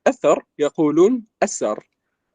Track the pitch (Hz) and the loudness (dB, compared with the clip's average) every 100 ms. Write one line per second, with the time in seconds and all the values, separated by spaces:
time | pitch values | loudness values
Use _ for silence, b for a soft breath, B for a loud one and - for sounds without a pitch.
0 | - - 147 160 - - 147 - 151 147 | -4 -2 0 0 -2 -6 -6 -2 -2 2
1 | 190 254 214 - 208 - 113 107 _ _ | 2 0 -8 -6 -6 -4 -6 -6 _ _
2 | _ _ _ | _ _ _